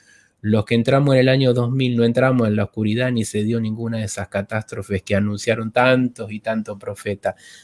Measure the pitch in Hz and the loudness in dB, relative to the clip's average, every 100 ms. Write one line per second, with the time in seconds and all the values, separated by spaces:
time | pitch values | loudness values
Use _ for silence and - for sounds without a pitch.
0 | _ _ _ _ 104 110 104 117 117 139 | _ _ _ _ 0 2 2 0 2 2
1 | 143 131 127 135 135 123 120 131 127 120 | 4 4 4 4 2 2 0 0 0 2
2 | 117 117 131 127 113 104 113 - 110 110 | 2 2 2 2 2 0 -2 -2 -2 0
3 | 127 120 110 107 107 117 113 110 113 113 | -2 -2 -2 -2 -2 -2 -4 -6 -6 -4
4 | 107 - 95 101 101 110 - - - 98 | -6 -6 -6 -6 -4 -6 -6 -10 -6 -6
5 | - 101 104 101 - 113 110 123 127 127 | -2 -2 0 -2 -2 -2 -2 2 4 4
6 | 123 123 104 107 110 113 107 101 101 101 | 2 -4 -10 -8 -6 -4 -6 -8 -10 -8
7 | 107 98 98 - - - | -6 -4 -4 -6 -12 -20